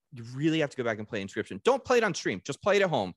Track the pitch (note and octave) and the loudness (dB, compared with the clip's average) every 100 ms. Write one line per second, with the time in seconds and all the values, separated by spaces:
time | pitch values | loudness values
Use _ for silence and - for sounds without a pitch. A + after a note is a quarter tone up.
0 | _ B2+ A#2 C3 D#3+ D#3+ C#3+ - A#2 G#2+ | _ -14 -10 0 2 2 0 0 -2 -2
1 | G#2+ A2+ G2 - G2+ G2 - C4 - B3 | -4 -6 -4 -4 -6 0 2 2 2 2
2 | A3 D#3 E3 G2 - C3+ G#3 G3+ F#3+ C#3+ | 2 0 -4 -4 -6 -4 0 2 2 0
3 | F#2 | -2